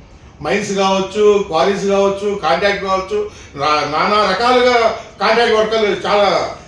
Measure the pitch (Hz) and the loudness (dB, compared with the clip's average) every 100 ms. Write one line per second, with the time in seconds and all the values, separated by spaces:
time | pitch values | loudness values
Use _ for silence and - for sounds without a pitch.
0 | - - - - 147 202 202 196 190 190 | -20 -20 -20 -12 -4 -4 -2 0 0 0
1 | 190 208 208 202 190 160 185 196 196 196 | -2 2 4 4 0 0 0 0 0 2
2 | 196 - 208 196 156 - 202 196 190 190 | 2 0 -4 -2 0 0 0 -2 -2 -2
3 | 185 208 208 - - 143 147 151 147 156 | -2 -4 -6 -10 -16 -4 -2 0 0 -2
4 | 190 214 196 180 240 254 247 240 220 - | 0 2 0 0 2 2 4 2 2 -2
5 | - - 202 226 226 214 214 220 208 175 | -10 -4 0 2 2 2 2 0 0 -2
6 | 196 202 196 165 - - | 0 2 2 2 -2 -8